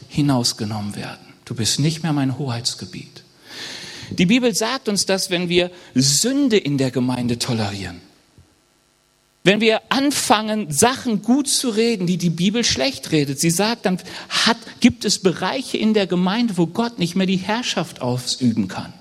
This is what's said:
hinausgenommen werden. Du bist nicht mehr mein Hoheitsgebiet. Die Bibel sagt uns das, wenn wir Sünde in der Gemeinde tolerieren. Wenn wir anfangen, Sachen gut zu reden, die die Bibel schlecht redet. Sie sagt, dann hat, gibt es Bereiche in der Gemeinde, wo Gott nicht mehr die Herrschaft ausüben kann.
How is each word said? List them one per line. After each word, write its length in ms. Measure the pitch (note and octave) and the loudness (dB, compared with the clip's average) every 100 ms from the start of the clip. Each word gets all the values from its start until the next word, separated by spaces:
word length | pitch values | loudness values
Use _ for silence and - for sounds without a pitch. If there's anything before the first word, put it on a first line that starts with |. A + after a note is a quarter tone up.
| - | -6
hinausgenommen 840 | - C#3+ B2+ A#2+ - G#2+ G#2+ G2+ G2+ | 0 2 2 0 -2 -6 -6 -8 -8
werden. 300 | F#2+ - - - - | -10 -12 -20 -18 -10
Du 100 | A2+ | -4
bist 240 | G#2 - | -2 0
nicht 240 | D#3 D#3+ | 0 0
mehr 100 | E3 | -2
mein 240 | D3 C3 C3 | 0 0 -2
Hoheitsgebiet. 840 | C3+ A#2 - - F#2+ - - - - _ - - - - - - - | -6 -4 -6 -6 -10 -14 -16 -20 -20 _ -20 -16 -14 -14 -16 -14 -4
Die 160 | F3 F3+ | 2 4
Bibel 280 | B3 A#3+ | 4 2
sagt 360 | F#3+ A3 C4+ - | 0 -2 -4 -2
uns 160 | G3+ - | -2 0
das, 240 | F#3+ - | -2 0
wenn 200 | F3 F3 | -2 2
wir 220 | F3 F3+ - - | 2 0 -4 -4
Sünde 640 | B2+ C3+ D3 A#3+ C#4 C4+ G#3 | 0 2 2 2 2 4 2
in 200 | C#3+ C#3 | 2 0
der 140 | C3 | 0
Gemeinde 480 | B2+ B2+ B2 A#2+ A#2+ | 0 0 0 -2 -2
tolerieren. 600 | - A#2 G2+ G2+ F2+ F2 - _ _ - - _ _ _ _ _ _ _ _ _ | -2 -2 -2 -4 -8 -12 -18 _ _ -20 -20 _ _ _ _ _ _ _ _ _
Wenn 180 | F3+ G#3 | 2 4
wir 200 | A3 A3 - | 4 2 2
anfangen, 840 | B3+ C#4+ - - G#3+ A3 G#3+ D#3 | 2 2 2 2 2 2 -2 -2
Sachen 500 | C#3 A#3 C4 B3 G3+ | 2 2 2 -2 0
gut 260 | - C#4+ C4+ | 2 2 2
zu 220 | - B3+ | -2 0
reden, 380 | G#3 A#3 G#3 F3+ | 2 2 2 0
die 100 | F3 | 0
die 140 | E3+ | 0
Bibel 320 | D#3+ G3 A#3+ | 2 0 2
schlecht 480 | - - F3 - - | 0 0 -2 -4 0
redet. 280 | D#3 C#3 C3+ | 0 0 0
Sie 120 | E3 | 0
sagt, 340 | E3+ G#3+ A#3 G3 | 2 0 0 -2
dann 140 | F3+ - - - | -2 -6 -14 -6
hat, 300 | - A3 A#3 - - | 0 0 0 -4 4
gibt 260 | B3 - G#3+ | 4 4 -2
es 140 | - | 0
Bereiche 580 | F#3 - F#3 C4+ - - | 0 0 -2 -4 -4 0
in 160 | G#3+ | 2
der 140 | G#3 F#3 | 2 2
Gemeinde, 500 | F3+ F#3 A3 A#3 F3 | 2 2 0 0 0
wo 80 | E3 | 0
Gott 320 | G3 A#3 A#3 | 0 -4 -2
nicht 180 | E3+ F#3+ | -2 0
mehr 120 | F#3+ | 0
die 100 | F#3 | 0
Herrschaft 640 | G#3+ A3 - F#3+ D#3 - | 0 -2 -2 -4 -4 -4
ausüben 680 | B2 B2 - - B2 G#2+ F#2 | -2 -2 -4 0 0 0 -2
kann. 240 | - E2 - | -6 -12 -14